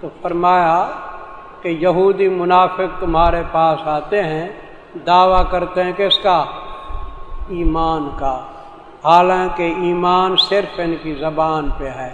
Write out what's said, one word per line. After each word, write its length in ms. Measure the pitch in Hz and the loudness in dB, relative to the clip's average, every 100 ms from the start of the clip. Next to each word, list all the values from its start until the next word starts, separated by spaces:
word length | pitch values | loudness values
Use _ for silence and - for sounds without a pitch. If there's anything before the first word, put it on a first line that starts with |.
تو 80 | 160 - | -12 -10
فرمایا 640 | 180 170 175 180 170 165 214 - - - - - - - | -6 0 4 4 4 2 0 -6 -12 -14 -16 -18 -20 -10
کہ 60 | 180 | -6
یہودی 600 | 165 180 170 190 190 190 | 0 0 4 2 4 2
منافق 720 | 185 175 180 185 185 185 - | 2 4 4 4 0 -6 -4
تمہارے 420 | 180 160 170 170 160 | -2 2 4 2 -2
پاس 280 | 160 160 156 156 | 2 2 2 -2
آتے 380 | 151 151 208 | -4 -2 -2
ہیں، 260 | 170 156 175 208 - - - 175 160 | -2 -4 -6 -12 -18 -20 -18 -10 2
دعویٰ 460 | 180 185 185 180 | 6 6 4 2
کرتے 320 | 180 175 185 | 0 -2 -2
ہیں 80 | 180 | -2
کس 280 | 180 196 - | 0 0 2
کا؟ 220 | 202 170 139 - - - - - - - - - - | 2 2 0 -8 -14 -14 -10 -10 -10 -12 -12 -10 -8
ایمان 600 | 175 165 160 165 160 143 - | 0 0 2 0 -2 -4 -4
کا، 200 | 139 127 - - - - - - | -4 -4 -10 -18 -20 -20 -20 -4
حالانکہ 600 | 151 170 180 185 185 180 | 4 6 6 2 0 -2
ایمان 720 | 170 170 175 175 175 180 185 185 - | -2 -2 -2 0 2 2 2 0 2
صرف 300 | 196 - - | 0 -2 -6
ان 160 | 170 165 | -6 -6
کی 120 | 160 147 | -8 -6
زبان 540 | 156 156 160 156 143 - | -6 -2 -2 0 -2 -4
پہ 120 | 135 | -6
ہے 200 | 127 127 | -10 -12